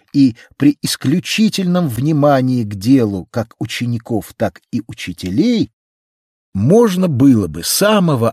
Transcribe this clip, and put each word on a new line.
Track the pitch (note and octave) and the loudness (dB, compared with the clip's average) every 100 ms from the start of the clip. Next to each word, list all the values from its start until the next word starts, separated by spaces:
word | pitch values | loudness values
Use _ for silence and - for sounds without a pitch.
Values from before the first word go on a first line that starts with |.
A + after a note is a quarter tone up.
| _ | _
и | C#3+ C3 A2+ - - | 2 2 0 -14 0
при | C#3+ - | 0 0
исключительном | - - B2+ F3 - - A3 - F3+ F3+ D#3+ | -4 -4 -2 -2 -2 0 0 0 -2 0 -2
внимании | A2+ D3 D3+ D3 C3+ B2+ B2 | -2 -2 2 2 2 0 -2
к | G#2 G2+ | -4 -4
делу | G#2+ C3+ G#2+ G2 - | 2 4 2 -2 -6
как | A#2+ G#2+ - | -6 -8 -8
учеников, | G#2+ - A#2+ A#2 - A2 - - | -10 -6 -4 -6 -4 -6 -6 -6
так | G#2+ - _ | -6 -6 _
и | A#2 - | -8 -8
учителей, | - - - F#2 G#2 A#3 A3+ - _ _ _ _ _ _ _ _ | -12 -12 -10 -4 0 2 0 -2 _ _ _ _ _ _ _ _
можно | F#2+ A#2 A3 A3+ F3+ F#3 | -2 2 4 4 0 -2
было | A#2+ C#3 A2+ F2 | 4 4 4 0
бы | D#2+ | -6
самого | - - G3+ G#3+ E3+ C3 A2+ | -6 -2 0 2 2 0 -2